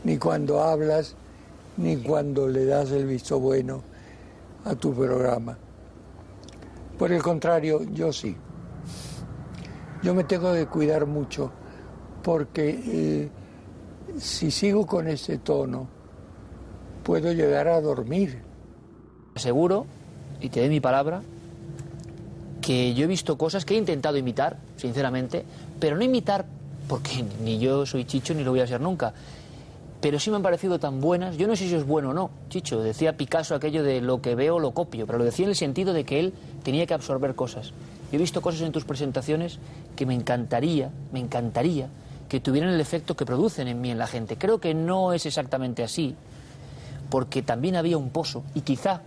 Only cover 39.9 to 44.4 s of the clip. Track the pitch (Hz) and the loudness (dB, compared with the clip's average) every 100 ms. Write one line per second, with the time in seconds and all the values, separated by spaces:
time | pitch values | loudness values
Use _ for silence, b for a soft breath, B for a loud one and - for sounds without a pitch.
39.9 | - 131 123 113 123 113 120 151 156 135 | -4 0 0 2 0 2 2 4 2 0
40.9 | - - 131 123 123 117 117 151 156 131 | -6 -8 -6 -2 -2 0 2 2 2 -2
41.9 | B B B - 135 139 139 175 175 143 | B B B -4 -2 2 4 4 2 2
42.9 | 170 - - 127 127 214 151 127 120 123 | -2 -2 -4 0 2 2 2 -4 -2 -2
43.9 | 113 117 120 113 113 | 0 -2 -4 -4 -2